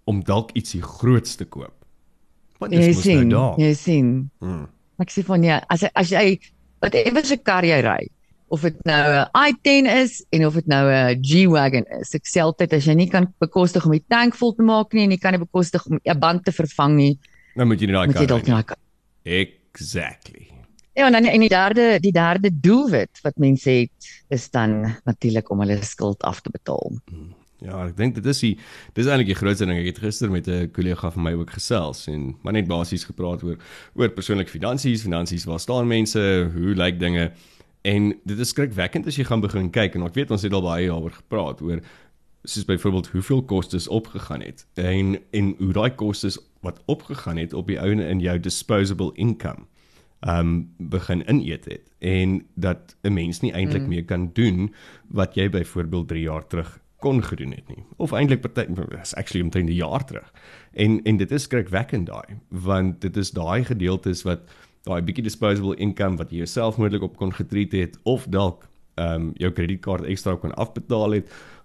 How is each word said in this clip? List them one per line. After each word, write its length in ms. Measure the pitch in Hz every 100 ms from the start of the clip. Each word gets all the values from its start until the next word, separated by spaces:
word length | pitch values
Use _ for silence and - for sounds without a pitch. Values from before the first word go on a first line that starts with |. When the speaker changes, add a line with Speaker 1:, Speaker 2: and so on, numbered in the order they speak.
| -
Speaker 1:
om 160 | 101
dalk 260 | 90 101 113
ietsie 280 | 113 - 90
groots 540 | 76 - 117 120 - -
te 80 |
koop. 280 | 85 69 65 _ - _ _ _ _ _ _ -
Want 140 | 208
dis 80 | 170
Speaker 2:
Jy 60 | 170
Speaker 1:
mos 100 | 170
nou 140 | 190 156
Speaker 2:
sien, 100 | 120
Speaker 1:
daar. 300 | 113 127 156
Speaker 2:
jy 140 | 156
sien. 560 | 147 - 156 123 131 135 -
Speaker 1:
Hmm. 260 | 90 85 76 _ _ -
Speaker 2:
Ek 120 | 180
sê 120 | -
van, 180 | 185 185
ja, 200 | 165 151 -
as, 160 | 180 202
as 160 | - 175
jy, 300 | 196 202 190 - _ _ -
whatever 440 | 202 233 226 254
se 120 | 269 277
kar 260 | - 185
jy 160 | 170 151
ry, 280 | 117 - - _ _ _ -
of 140 | 156
dit 120 | 170 -
nou 280 | - 147 147
'n 140 | 143 127 247
I 160 | 294 233
ten 240 | 285 277 262
is 380 | 247 254 - -
en 140 | 160 156
of 80 |
dit 120 | 160 160
nou 240 | 139 139
'n 320 | 135 127 123
G-Wagon 640 | 135 170 185 156 135 127 101 62
is, 140 | -
ek 100 | 156 -
sê 140 | 175
altyd, 300 | 160 160 175
as 120 | 156 151
jy 80 |
nie 140 | 156 180
kan 240 | 190 180 -
bekostig 440 | 160 190 175 180 160
om 60 |
die 120 | 151 -
tank 260 | 233 240
vol 180 | - 240
te 80 | 226
maak 300 | 226 220 214
nie 100 | 220
en 60 | 202
jy 80 | 185
kan 140 | 190
nie 60 | 180 170
bekostig 400 | 185 170 175 -
om 140 | 156
'n 140 | - 156
band 260 | 165 175
te 60 | 185
vervang 440 | - 156 - 143 147
nie, 220 | 143 143 _ _ _ 123
Speaker 1:
Dan 120 | 120
moet 100 | 101
jy 60 | 101
nie 60 |
daai 120 | 95 135
Speaker 2:
moet 100 | -
jy 40 |
Speaker 1:
kar 60 | 135
Speaker 2:
dalk 140 | 117
Speaker 1:
ry 40 | 110
nie. 80 | 113
Speaker 2:
nie 60 |
daai 20 |
kar 120 | - - _ _ _ _ 82 90 95 _ _
Speaker 1:
Exactly. 760 | - 73 92 67 - - - - - - _ _ -
Speaker 2:
Ja, 100 | 269
en 60 |
dan, 120 | 233
en 160 | 233 226
die 80 | 220
derde, 500 | 185 190 220 233 196
die 100 | 196
derde 380 | 165 170 180 196 156
doelwit 600 | 175 240 285 135 90 -
wat 140 | 147 147
mense 320 | 139 135 135
het, 380 | 127 120 _ - - -
is 140 | 127 -
dan 460 | 123 110 107 110 113 123
natuurlik 440 | - 120 110 110
om 100 | 101
hulle 160 | 101 104 101
skuld 360 | - 104 98 -
af 140 | -
te 80 | -
betaal. 440 | - - - - 117 -
Speaker 1:
Hmm. 240 | 82 85 90 _ _
Ja, 220 | 95 95 90
ek 100 | 87
dink 160 | 120 117
dit 80 | 123
is 120 | 139
die, 140 | 113 95 - - - -
dis 100 | 127
eintlik 220 | 135 98
die 80 | 90
grootste 300 | 101 101 92
ding. 100 | 87
Ek 80 | 87
het 80 | -
gister 300 | 107 - 110
met 160 | 90 85
'n 220 | 90 85
kollega 380 | - 90 87 85
van 100 | 87
my 100 | 82 85
ook 140 | 82
gesels 540 | 101 - 113 78 - -
en 260 | 76 67 -
maar 120 | - 107
net 100 | 87
basies 380 | 85 85 90
gepraat 380 | - - 90 87
oor, 140 | 85 85 - - -
oor 140 | - 120
persoonlike 420 | - 92 101 90
finansies, 520 | 78 101 135 139 113
finansies, 420 | 107 85 85 85
waar 160 | 82 82
staan 260 | - 123 120
mense, 640 | 113 107 110 98 92 85
hoe 200 | 85 90
lyk 240 | 95 90 87
dinge? 340 | 87 87 85 - _ _ _ _
En 300 | 98 101 104 -
dit 140 | 92 104
is 100 | 120
skrikwekkend 580 | - 139 95 90 - 156
as 100 | 139
jy 80 |
gaan 160 | 127 113
begin 300 | 101 101 90
kyk, 240 | 110 98
en 80 | 92
ek 120 | 87
weet 160 | 123 143
ons 120 | 104
het 100 | 98
al 100 | 98
baie 260 | 90 85 90
daaroor 240 | 82 82
gepraat, 480 | - - 107 78 -
oor 180 | 82 82 - - _ _ _ _
soos 200 | - 107
byvoorbeeld 420 | 98 90 104 92 90
hoeveel 300 | 90 - 135
kostes 460 | 127 95 - 90 -
opgegaan 520 | 110 110 95 - 69
het 260 | - - _ -
en, 420 | 90 95 98 98 -
en 220 | 107 98 -
hoe 140 | 95
daai 180 | 92 123
kostes 480 | 127 107 101 98 - _ _
wat 180 | 90 - -
opgegaan 500 | 160 - 139 - 82
het 160 | 85
op 120 | 67 92
die 120 | 85
ou 100 | 95
en 80 | 107
in 200 | 82 92
jou 180 | 90 90
disposable 720 | 87 - - 107 98 90 90
income, 520 | - 117 104 76 - - _ _ _ _ -
ehm, 420 | - 85 85 85 - -
begin 440 | 82 90 - 90 -
ineet 360 | 143 - 78
het 260 | - - _ -
en 460 | 92 92 92 95 - -
dat 400 | 90 85 - _
'n 80 | 101
mens 280 | 98 85 85
nie 100 | 120
eintlik 300 | 87 95 69
Speaker 2:
Mm. 60 | 69
Speaker 1:
meer 160 | 85
kan 260 | 82 90 87
doen 420 | 101 117 90 104 - - - -
wat 260 | 98 95
jy 140 | - 98
byvoorbeeld 580 | 90 82 90 82 87 85
drie 140 | 82
jaar 240 | 80 78 -
terug 320 | 87 82 - _ -
kon 220 | 139 127
gedoen 280 | - - 67
het 160 | - -
nie. 160 | - - -
Of 160 | 156
eintlik 280 | 110 143 131
party, 260 | - - 107 92 - -
is 120 | -
actually 300 | - - 92
omtrent 240 | 85 92 82
'n 40 |
jaar 320 | 87 80 127
terug. 280 | 135 - - _ - - _
En, 300 | - 107 107
en 140 | 107 104
dit 140 | 95
is 120 | 139
skrikwekkend 640 | - 123 95 95 127 120 85
daai, 300 | - - 101 -
want 520 | 90 90 95 95 85
dit 160 | 95 101
is 140 | 92
daai 340 | 92 82 107
gedeeltes 580 | 123 113 90 92 98 87
wat 180 | 92 85 - - _ _
daai 200 | - 87
bietjie 200 | 85 95
disposable 540 | 110 - 107 101 98 -
income 400 | 104 95 98 87
wat 140 | 85
jy 60 | 85
jouself 400 | 85 127 113 110
moontlik 260 | 107 98
op 140 | 90 -
kon 160 | 95
getreat 400 | - 92 101 98
het 260 | 95 85 -
of 240 | 110 123 -
dalk, 400 | 95 95 - - _ _
ehm, 360 | - 85 82 82
jou 160 | - 90
kredietkaart 520 | 87 87 92 - 92
ekstra 300 | - 95 98 90
kon 180 | -
afbetaal 560 | - 113 117 - 113 107
het 180 | 104 - - - -